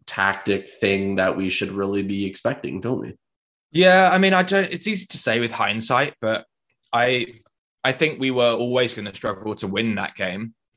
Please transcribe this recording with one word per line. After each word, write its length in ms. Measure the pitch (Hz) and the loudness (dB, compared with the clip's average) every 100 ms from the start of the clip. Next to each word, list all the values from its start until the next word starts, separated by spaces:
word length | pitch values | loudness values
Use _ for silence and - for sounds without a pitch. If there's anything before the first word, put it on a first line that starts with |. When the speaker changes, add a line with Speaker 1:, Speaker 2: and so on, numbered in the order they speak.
Speaker 1:
tactic 640 | - - 98 98 - 98 - | -10 -2 0 0 -2 -2 -4
thing 480 | - 101 98 98 98 | -2 0 0 0 0
that 220 | 92 92 | 0 0
we 100 | 95 | -2
should 240 | - 95 | -4 -4
really 300 | 98 98 101 | -4 -2 -2
be 240 | 98 98 98 | -2 -4 -6
expecting, 560 | - - - 67 92 | -4 -4 -4 -8 -8
don't 180 | 117 127 | -6 -6
we? 140 | - - _ _ _ _ _ | -8 -16 _ _ _ _ _
Speaker 2:
Yeah, 380 | 160 185 185 185 | 4 6 8 6
I 60 | 185 | 6
mean, 160 | 190 | 6
I 80 | 190 | 4
don't, 280 | 185 196 196 | 4 2 0
it's 160 | 175 214 | -4 -4
easy 200 | 196 185 | -6 -6
to 100 | - | -4
say 240 | - 117 | 0 0
with 120 | 117 | 0
hindsight, 640 | - 104 110 110 127 143 - | -2 -2 -2 0 0 0 -4
but 240 | 110 110 - _ _ _ _ | -4 -4 -6 _ _ _ _
I, 440 | 117 123 123 110 - _ _ _ _ | 0 2 2 -2 -10 _ _ _ _
I 100 | 131 | -4
think 280 | 127 156 131 | 0 0 0
we 100 | 131 | -2
were 220 | 123 120 | 2 2
always 420 | 113 123 127 120 | 2 0 0 0
gonna 200 | - 101 | -2 -10
struggle 400 | - 113 95 107 101 | -8 -8 -6 -8 -6
to 100 | 98 | -4
win 280 | 98 113 | -2 -2
that 200 | 101 98 | -2 -6
game 400 | - 95 95 113 - _ | -6 -6 -6 -10 -14 _